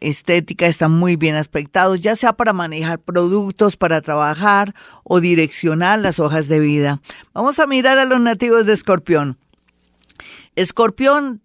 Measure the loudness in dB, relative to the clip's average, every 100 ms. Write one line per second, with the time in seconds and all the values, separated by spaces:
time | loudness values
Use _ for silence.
0 | -6 -8 -2 -2 -2 -2 -2 0 2 2
1 | 2 0 0 -2 -4 -8 -4 0 0 0
2 | -2 0 -2 0 -2 -2 -4 -6 -6 -6
3 | -4 -2 0 0 -4 0 -2 0 -2 -2
4 | -2 -2 -2 0 2 2 0 -6 -20 -20
5 | -2 0 2 2 0 -2 -2 0 0 0
6 | 0 0 0 0 0 0 2 0 0 -4
7 | -8 -20 -16 -4 -2 0 0 2 2 2
8 | 2 2 2 0 2 2 4 0 0 -2
9 | 2 0 0 -8 _ _ _ _ _ _
10 | _ _ -20 -20 -14 -6 -6 0 -2 2
11 | 2 2 -2 -10